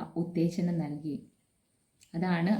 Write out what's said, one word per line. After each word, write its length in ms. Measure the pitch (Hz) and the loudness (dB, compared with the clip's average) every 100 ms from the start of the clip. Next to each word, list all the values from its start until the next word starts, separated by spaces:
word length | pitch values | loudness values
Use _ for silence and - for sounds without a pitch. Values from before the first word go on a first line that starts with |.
| - 165 | -2 -4
ഉത്തേജനം 640 | 170 - 170 170 175 170 | -2 2 2 2 0 0
നൽകി. 340 | 147 147 156 139 - _ _ _ _ _ _ _ - | -2 -6 -6 -8 -10 _ _ _ _ _ _ _ -10
അതാണ് 380 | 170 180 175 175 214 | -2 2 2 4 4